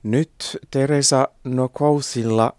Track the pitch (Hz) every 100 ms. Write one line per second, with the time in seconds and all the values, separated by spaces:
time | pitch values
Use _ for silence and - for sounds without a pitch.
0 | 107 120 160 _ - - - 139 139 147
1 | 139 135 135 _ 131 127 127 - 147 147
2 | 135 123 113 110 113